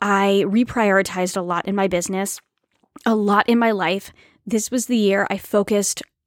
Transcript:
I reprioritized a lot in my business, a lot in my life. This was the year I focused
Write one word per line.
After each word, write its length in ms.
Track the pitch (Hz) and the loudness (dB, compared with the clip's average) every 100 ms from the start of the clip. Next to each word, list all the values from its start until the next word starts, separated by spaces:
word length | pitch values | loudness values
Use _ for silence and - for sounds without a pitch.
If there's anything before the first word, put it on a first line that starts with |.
I 440 | 202 196 196 196 196 | 0 2 2 2 2
reprioritized 920 | 208 240 - 208 196 190 190 180 190 | 0 0 0 2 2 0 -2 -4 -4
a 60 | |
lot 260 | 175 175 - | -4 -4 -2
in 60 | |
my 120 | 202 196 | -2 0
business, 540 | 180 175 190 196 - _ _ _ _ _ - | 0 -2 -4 -6 -8 _ _ _ _ _ -6
a 100 | - | 0
lot 320 | 220 208 202 - | 2 2 2 4
in 120 | 233 | 2
my 140 | 233 | 2
life. 380 | 208 170 196 - - _ _ - | 0 0 -2 -6 -20 _ _ -4
This 240 | 220 208 | -4 -2
was 160 | 262 226 | -4 0
the 100 | 240 | 2
year 300 | 202 196 202 | 2 2 0
I 80 | 196 | -4
focused 640 | - 208 196 208 196 - - _ | -2 0 2 0 0 -6 -12 _